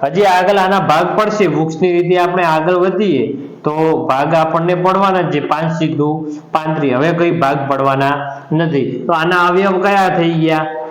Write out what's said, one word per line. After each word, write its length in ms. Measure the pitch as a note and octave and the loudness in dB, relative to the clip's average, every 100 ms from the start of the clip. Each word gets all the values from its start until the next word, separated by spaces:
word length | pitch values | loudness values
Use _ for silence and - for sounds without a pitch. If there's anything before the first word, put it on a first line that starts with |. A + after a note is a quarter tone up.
હજી 220 | C#3 E3 G3+ | 0 2 4
આગળ 320 | F3+ F#3 G3+ | 4 2 2
આના 220 | F#3 G3 | 2 0
ભાગ 380 | D3 D#3 F3 - | 2 2 2 0
પડશે, 300 | G#3+ G#3+ F3+ | 0 0 0
વૃક્ષની 440 | D3 D#3+ D#3+ F#3 | 0 -4 -2 0
રીતે 260 | F3 E3+ F3+ | 0 2 2
આપણે 260 | F3 F3+ | 2 0
આગળ 300 | E3+ D#3+ D#3+ | 0 2 2
વધીએ 600 | F3+ F#3 F3+ G#3 C#3 A2+ - - - | 2 0 0 0 0 -2 -6 -10 -6
તો 420 | D3+ D3+ D#3+ D#3+ D#3 | -4 0 0 0 0
ભાગ 260 | C3+ D3+ | 0 2
આપણને 420 | D#3+ D#3+ E3 E3+ F3 | 2 2 0 0 0
પડવાના 460 | F3+ F#3 G3 F#3 | 2 2 2 0
જ 120 | E3+ | 0
છે. 60 | D3 | -2
પાંચ 320 | C3+ D3+ D#3+ | -2 -2 -2
સીધું 560 | E3 D#3+ C#3+ D3 D#3 D3+ - - | -2 -2 0 -2 -2 -6 -12 -4
પાંત્રીસ. 420 | - D#3 D#3 C#3+ | -4 -2 -2 -2
હવે 180 | B2 D#3 | 0 0
કઈ 200 | E3 E3+ | 0 0
ભાગ 260 | - C3+ D3 C#3 | 0 0 -2 -2
પડવાના 760 | C3+ C3+ C3+ C#3 C#3+ - - - | -2 0 0 0 -2 -6 -12 -4
નથી. 520 | D#3 E3 C#3+ B2 F3+ - | -2 0 0 -2 -4 -2
તો 60 | |
આના 340 | E3 E3 F3+ F3 | -2 0 2 2
અવયવ 340 | F3+ G3 F#3+ | 2 0 0
કયા 280 | G3+ G3 F#3 - | 2 2 2 0
થઈ 160 | E3+ | 0
ગયા? 340 | E3 D#3+ D#3 D#3 - - | 0 0 0 -2 -8 -10